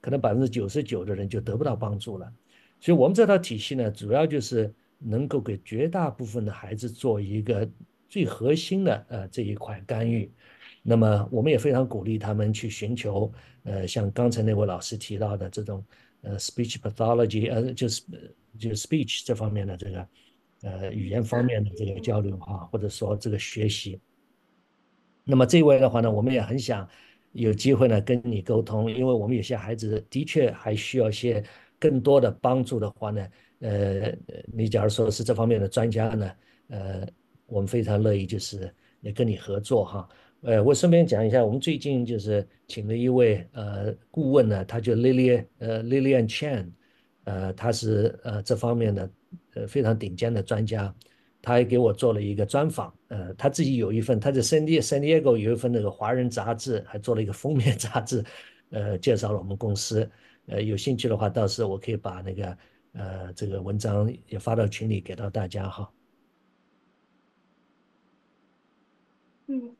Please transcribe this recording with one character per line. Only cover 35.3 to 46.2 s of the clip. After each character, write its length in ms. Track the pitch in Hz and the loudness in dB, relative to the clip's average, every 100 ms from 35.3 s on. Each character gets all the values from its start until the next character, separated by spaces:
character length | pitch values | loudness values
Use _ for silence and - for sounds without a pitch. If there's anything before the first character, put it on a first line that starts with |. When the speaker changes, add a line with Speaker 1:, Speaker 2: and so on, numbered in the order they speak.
Speaker 1:
方 140 | 113 113 | 2 2
面 100 | 113 | 2
的 80 | 98 | 2
专 240 | - 117 | 0 0
家 180 | 110 110 | 0 0
呢， 240 | 110 98 - _ _ _ | 0 -4 -6 _ _ _
呃， 400 | 107 95 95 98 _ _ _ _ | -10 -8 -8 -8 _ _ _ _
我 120 | 104 | -4
们 80 | 98 | 0
非 160 | 120 | 0
常 200 | 107 104 | 2 2
乐 120 | 107 | 4
意 120 | 101 95 | 2 0
就 120 | 104 | -6
是 320 | - 101 95 _ _ _ | -6 -10 -12 _ _ _
也 100 | 107 | -12
跟 160 | 104 120 | 0 0
你 120 | 98 | 0
合 200 | - 98 | -4 -6
作 240 | 107 123 | 0 0
哈。 240 | 95 98 90 _ _ _ | 0 -6 -12 _ _ _
呃， 200 | - 110 | 0 4
我 120 | 110 | 6
顺 160 | 139 180 | 6 6
便 160 | 170 165 | 6 6
讲 200 | 104 143 | 4 4
一 40 | |
下， 120 | 127 | 4
我 80 | 113 | 4
们 80 | 123 | 2
最 200 | 135 147 | -2 -2
近 260 | 143 131 | 0 -2
就 140 | 120 117 | 0 -4
是 280 | 98 104 98 _ _ | 0 -2 -2 _ _
请 180 | - 107 | -8 -4
了 80 | |
一 140 | 113 123 | 0 2
位， 400 | 127 120 101 85 | 6 6 4 -2
呃， 380 | - 104 101 101 - _ | -10 -8 -4 -6 -6 _
顾 200 | - 143 | -2 4
问 160 | 139 113 | 6 6
呢， 160 | 101 95 | 2 -2
他 120 | 117 | -4
就 160 | 117 | 0
Lilian， 520 | 113 123 127 127 120 - _ | 4 4 6 6 4 0 _
呃， 260 | 113 110 | -6 -4
Lilian 460 | 113 135 135 135 | 0 0 4 4